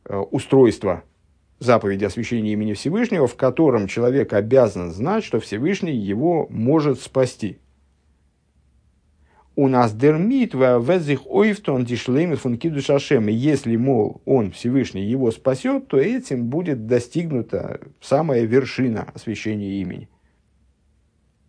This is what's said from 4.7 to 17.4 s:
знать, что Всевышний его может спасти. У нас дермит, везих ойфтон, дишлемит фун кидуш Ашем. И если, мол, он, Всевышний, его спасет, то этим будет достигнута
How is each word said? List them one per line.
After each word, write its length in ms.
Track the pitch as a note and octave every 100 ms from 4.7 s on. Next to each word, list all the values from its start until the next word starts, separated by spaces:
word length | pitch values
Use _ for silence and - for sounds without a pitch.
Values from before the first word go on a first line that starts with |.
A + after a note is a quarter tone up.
| F#2 F2
знать, 320 | F2 D3 A3
что 160 | - A2+
Всевышний 560 | - G#2 D3+ G3 F3 B2+
его 500 | G2 G2+ D#3+ E3 -
может 500 | A2 A#2+ D#3+ D3 B2+
спасти. 580 | - C3+ B2+ - G2 - _ _ _ _ _ _ _ _ _ _ _ _ _ _ _ _ _ _ _ -
У 120 | C3+
нас 260 | B2+ A#2
дермит, 580 | G#2+ C#3+ D#3 G#3 C4+ A#3
везих 720 | C3 B2+ B2 A#2+ F#3 D3 C#3 -
ойфтон, 560 | G3 G#3+ G3+ - C3
дишлемит 560 | A#2 A2+ - C3 F3 C3
фун 180 | C3 A#2
кидуш 320 | D#3+ C#3+ C3+
Ашем. 380 | C#3 - C3+ G#2+
И 40 |
если, 440 | A2+ D3 C3+ A#2 A2+
мол, 440 | C3 B2 G#2 -
он, 260 | - C3 G2
Всевышний, 540 | - A#2+ C3+ A2+ F#2+
его 260 | G2+ C3+ A#2
спасет, 560 | - C3 B2 B3+ C#4 -
то 100 | C3+
этим 500 | F#3+ B3+ B3+ B2+ A#2+
будет 420 | D#3 F3 B2 A2
достигнута 920 | B2 - D#3 E3+ B2+